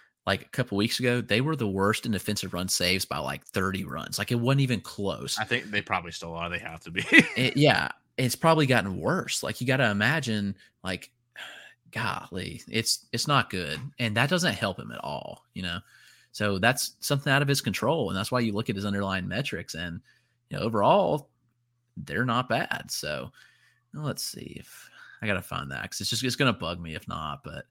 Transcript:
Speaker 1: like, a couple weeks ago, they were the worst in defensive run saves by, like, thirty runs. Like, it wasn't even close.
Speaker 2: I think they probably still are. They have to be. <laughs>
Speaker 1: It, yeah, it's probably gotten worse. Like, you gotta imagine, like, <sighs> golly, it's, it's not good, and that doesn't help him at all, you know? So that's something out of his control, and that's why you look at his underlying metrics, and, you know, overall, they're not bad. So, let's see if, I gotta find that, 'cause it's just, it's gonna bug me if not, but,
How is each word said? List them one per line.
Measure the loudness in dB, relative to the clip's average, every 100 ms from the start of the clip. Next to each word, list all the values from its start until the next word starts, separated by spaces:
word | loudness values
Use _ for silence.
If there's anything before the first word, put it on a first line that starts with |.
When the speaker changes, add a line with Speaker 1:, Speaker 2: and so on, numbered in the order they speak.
| _ _ -2
Speaker 1:
like, | -2
a | -2
couple | -4 0 2
weeks | 2 2
ago, | 2 2
they | 2 2
were | 2 0
the | 0
worst | 2 2 2
in | 0
defensive | -2 -2 -4 -4
run | -4 -2
saves | 2 4 2 0
by, | -4
like, | -4 -6 -4
thirty | 0 0 0
runs. | -4 -8 -6 -4
Like, | 0
it | 2
wasn't | 4 4
even | 4 0
close. | -4 -4 -2 -2 -4 -4
Speaker 2:
I |
think | -2 -2 -2
they | -4
probably | -2 -4 -4
still | -10 -8
are. | -6 -4
They | -6
have | -8 -12
to | -6
be. | -4 8
<laughs> | 8 8 4
Speaker 1:
It, | 2 6
yeah, | 6 6 2 -6 _ -2
it's | -2 2
probably | 4 6 6
gotten | 4 2 -2
worse. | 0 0 -2 -4
Like, | -4 -4
you | 0
gotta | 2 2
imagine, | 4 2 2 0 -2 -2 -4 -12 _
like, | -6 -6 -8 _ _ -16
<sighs> | -16 -16 -20 -20 _
golly, | -6 -4 -4 -6 -8 -6 -8 -6
it's, | -2 0 -2 -4
it's | -4 2
not | 2 2
good, | -2 -4 -6 -8 -4
and | -2 2
that | 2
doesn't | 2 0
help | 0 -2 -4
him | -10
at | -8
all, | -6 -6 -8 -14 _
you | -8
know? | -6 -6 -10 -20 -20 -20 _
So | -2 0 4
that's | 4 2 -2 -4
something | -2 0 4
out | 2
of | 4
his | 2
control, | 2 0 2 2 0
and | -2
that's | 0
why | 0
you | 0
look | 0 -2
at | -2
his |
underlying | 0 0 0 -2 -2
metrics, | -4 -4 -6 -8
and, | -8 -8 -10 _ _ _ _ -10
you | -4
know, |
overall, | -2 2 6 6 4 0 -4 _ _ _ _ _ _ -14
they're | -4 -2
not | 2 2 2
bad. | 0 0 -4 -6
So, | -8 -6 -6 -8 -14 -20 _ _ _ _
let's | -8 -6 -4
see | -8 -8 -12 -14
if, | -16 -20 -20 -20 -20 -6
I | -2
gotta | -2
find | -2 -8 -6
that, | -6 -6
'cause | -6
it's | -2
just, | 0
it's | 0 2
gonna | 2
bug | 2 -2 -6
me | -8
if | -10 -10
not, | -8 -8 -8
but, | -10 -14 -14